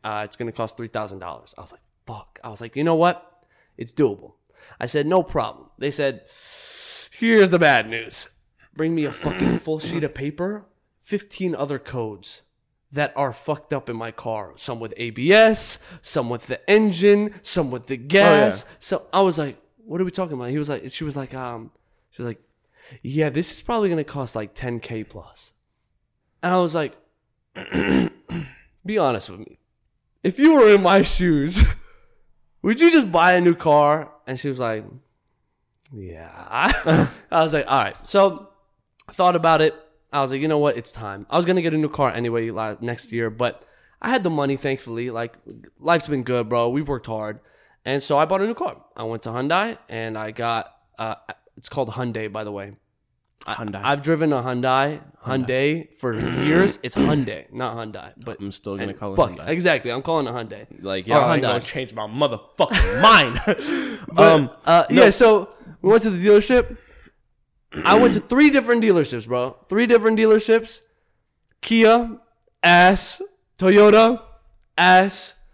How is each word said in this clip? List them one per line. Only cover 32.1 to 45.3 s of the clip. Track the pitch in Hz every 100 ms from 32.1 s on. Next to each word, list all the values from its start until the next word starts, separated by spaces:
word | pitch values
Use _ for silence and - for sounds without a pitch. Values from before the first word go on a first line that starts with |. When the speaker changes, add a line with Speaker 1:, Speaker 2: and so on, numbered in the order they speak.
Speaker 1:
<laughs> | _ _ _ _ _
would | 196 240
you | 339
just | 330 208
buy | 165 175
a | 180
new | 175
car?" | 170 160 147 147 156 147 _ -
And | 127
she | 143
was | 127
like, | 120 110 104 127 _ _ _ _ _ _ _ _ _
"Yeah." | 117 92 80 82
<laughs> | - - 117 190 - 131 - 131 - _
I | 165
was | 160
like, | 147 117
"All | 131
right." | 101 -
So | - 202 196 156 - _ _ _ _ _ -
I |
thought | - 180 175
about | 165 156
it. | 156 - _ _ _
I | 143
was | 135
like, | 135
"You | 156
know | 151
what? | 147 120
It's | -
time." | 113 104 98 -
I | 160
was | 175
gonna | 185
get | 165
a | 156
new | 151
car | 147 131
anyway | 117 120 117 113
la-, | 104 110 104
next | 117 117 -
year, | 117 113
but | 110 123 - _ _ _ _
I | 233
had | 254
the | 180
money, | 156 139 135
thankfully. | 139 131 120 117 123
Like, | 113 117